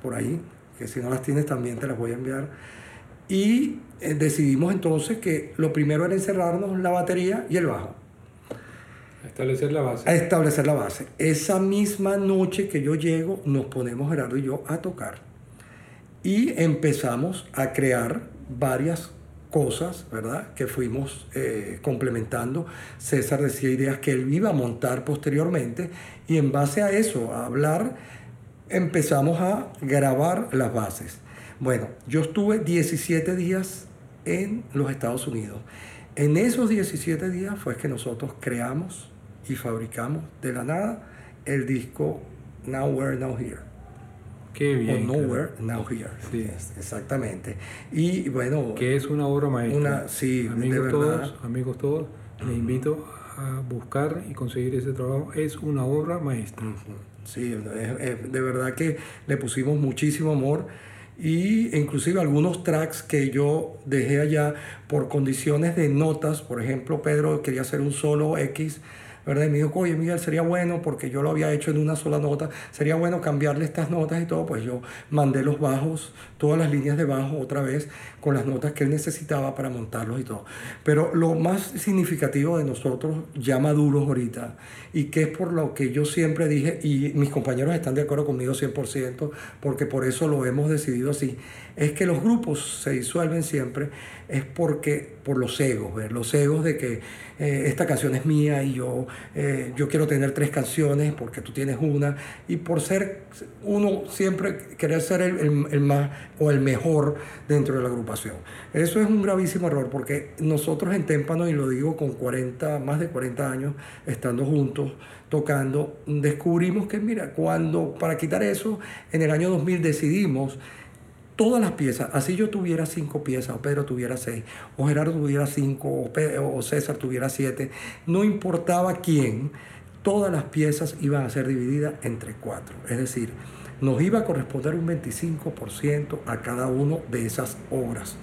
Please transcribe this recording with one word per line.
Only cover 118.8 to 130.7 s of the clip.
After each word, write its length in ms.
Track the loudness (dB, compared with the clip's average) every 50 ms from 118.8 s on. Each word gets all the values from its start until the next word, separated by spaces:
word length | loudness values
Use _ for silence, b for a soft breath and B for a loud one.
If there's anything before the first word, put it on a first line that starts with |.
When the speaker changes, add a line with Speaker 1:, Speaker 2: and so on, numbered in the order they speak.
| B B B B B B 0
Speaker 1:
en 80 | 2 2
el 80 | 4
año 200 | 4 4 2 2
dos 120 | 2 2 2
mil 200 | 2 2 2 4
decidimos 760 | 2 2 4 2 2 4 4 4 2 2 0 0 -2 -4 B B B B B B B B B -20 -20 -20 -20 -20 -10 0
todas 240 | 2 4 4 6 4
las 120 | 4 2 2
piezas, 360 | 0 0 0 0 0 -2 -2 0
así 200 | 0 0 0 2
yo 140 | 2 2 0
tuviera 380 | 0 -2 0 0 0 0 0
cinco 360 | -2 -2 -4 -4 -4 -4 -4 -2
piezas, 340 | -2 -2 -2 -2 -4 -6
o 40 | -4
Pedro 240 | -2 -2 0 0 0
tuviera 320 | -2 -2 -4 -2 -4 -4
seis, 260 | -4 -4 -4 -6 -6 -8 B B B B B B 0
o 80 | 2 4
Gerardo 240 | 4 4 4 2 2
tuviera 340 | 2 2 2 2 2 2
cinco, 420 | 0 2 2 2 2 0 0 -2 -2
o 220 | -2 -2 -2 -2 0
Pe-, 260 | 0 0 0 0 0
o 240 | -2 0 -2 -2 -2
César 340 | 0 0 0 0 0 -4
tuviera 320 | -4 -2 -2 -2 0 -2 -2
siete, 420 | 0 0 0 0 0 -2 -6 -6 B B B B B B B
no 180 | 0 2 4 4
importaba 680 | 4 2 2 0 0 0 0 2 4 4 4 4 2 2 0 2
quién, 480 | 4 4 6 6 4 2 0 -4 -4 B B B B B B B B -12 -2 0
todas 300 | 2 4 4 4 2 2
las 120 | 0 -2
piezas 520 | -2 0 2 4 4